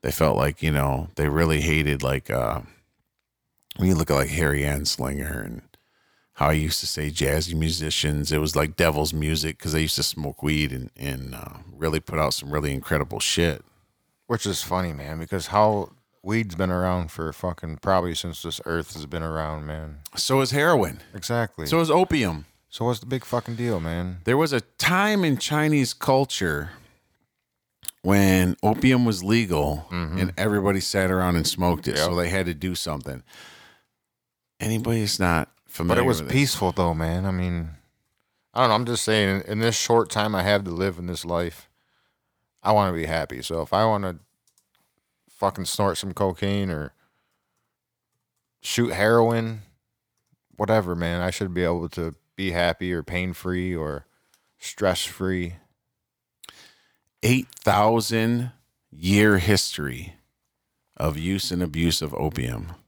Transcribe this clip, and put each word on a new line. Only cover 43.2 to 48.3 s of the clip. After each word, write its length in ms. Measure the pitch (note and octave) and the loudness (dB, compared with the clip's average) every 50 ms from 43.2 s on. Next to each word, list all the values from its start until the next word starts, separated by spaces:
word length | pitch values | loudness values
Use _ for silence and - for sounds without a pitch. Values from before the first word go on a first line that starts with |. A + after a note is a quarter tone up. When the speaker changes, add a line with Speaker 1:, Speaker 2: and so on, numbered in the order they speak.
| D2 - B1 B1+ | -2 -4 -8 -10
Speaker 2:
So 200 | B1+ - E2 E2 | -8 -6 -4 -4
if 120 | D#2 - - | -4 0 0
I 100 | F#2+ A2 | 2 2
wanna 340 | A2+ G#2+ G2+ G2 F#2 F2 D#2 _ _ _ _ _ _ _ _ _ _ _ _ _ _ _ _ _ _ _ _ _ _ | 2 2 0 -2 -6 -8 -8 _ _ _ _ _ _ _ _ _ _ _ _ _ _ _ _ _ _ _ _ _ _
fucking 360 | _ _ G2+ G2 F#2 - F#2 | _ _ -2 -2 -2 -2 -6
snort 320 | - - - G#2 G2 E2+ | -6 -2 0 0 0 0
some 160 | - - G2 F2 | -2 -6 -8 -4
cocaine 560 | - G2+ F#2+ F2+ - - G2 G2+ G2+ G2 F#2+ | -2 0 -2 0 -2 -2 0 0 0 0 -2
or 240 | E2 D2+ D2+ C2+ _ _ _ _ _ _ _ _ _ _ _ _ _ _ _ _ _ _ _ _ _ _ _ _ _ _ _ _ | -2 -4 -6 -8 _ _ _ _ _ _ _ _ _ _ _ _ _ _ _ _ _ _ _ _ _ _ _ _ _ _ _ _